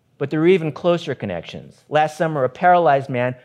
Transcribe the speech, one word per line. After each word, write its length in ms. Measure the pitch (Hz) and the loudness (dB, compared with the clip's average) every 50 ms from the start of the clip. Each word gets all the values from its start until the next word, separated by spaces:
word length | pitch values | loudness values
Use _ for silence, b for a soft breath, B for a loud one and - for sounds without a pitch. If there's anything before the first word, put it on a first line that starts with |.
| _ _ _ - | _ _ _ -10
but 100 | 147 135 | -8 -4
there 120 | 160 156 | -2 2
are 60 | 160 | 4
even 240 | 175 190 180 160 156 | 4 4 2 0 -4
closer 440 | 135 - - 175 214 247 - - - | -6 -4 -2 -2 -2 -2 -2 -6 -8
connections. 680 | - - 101 90 85 - - - 78 65 69 - _ _ - | -6 -6 -8 -8 -8 -10 -12 -16 -16 -18 -20 -20 _ _ -2
Last 300 | 139 151 156 151 - - | 0 0 0 0 -2 -4
summer, 260 | 175 160 156 147 127 | -4 -2 -2 -2 -2
a 60 | 123 | -2
paralyzed 580 | - - 180 180 180 175 170 151 139 139 131 - | -2 2 4 4 4 6 4 4 2 2 0 -2
man 280 | 131 120 123 127 127 B | -4 -2 -2 -2 -4 B